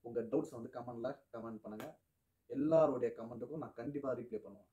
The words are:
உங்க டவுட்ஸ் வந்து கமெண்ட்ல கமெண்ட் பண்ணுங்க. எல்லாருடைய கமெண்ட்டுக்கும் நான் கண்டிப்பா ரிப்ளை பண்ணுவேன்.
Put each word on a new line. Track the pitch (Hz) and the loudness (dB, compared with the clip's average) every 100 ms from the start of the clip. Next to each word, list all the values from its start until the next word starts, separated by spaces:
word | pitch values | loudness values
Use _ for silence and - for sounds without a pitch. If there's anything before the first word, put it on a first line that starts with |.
| 117 | -2
உங்க | 117 110 | -2 2
டவுட்ஸ் | - - 120 | 2 2 -6
வந்து | 120 | -10
கமெண்ட்ல | 123 120 117 120 139 _ | -8 -8 -6 -6 -6 _
கமெண்ட் | 117 113 107 | -10 -8 -10
பண்ணுங்க. | 107 107 147 - _ _ _ _ _ 139 | -10 -10 -10 -12 _ _ _ _ _ 0
எல்லாருடைய | 151 160 156 123 117 - | 6 8 8 6 0 -2
கமெண்ட்டுக்கும் | 117 120 - 156 | -8 -8 -6 -6
நான் | - - | -8 -6
கண்டிப்பா | 120 143 139 120 | -6 -4 -2 -2
ரிப்ளை | 113 107 | -4 -8
பண்ணுவேன். | 101 101 - | -8 -18 -20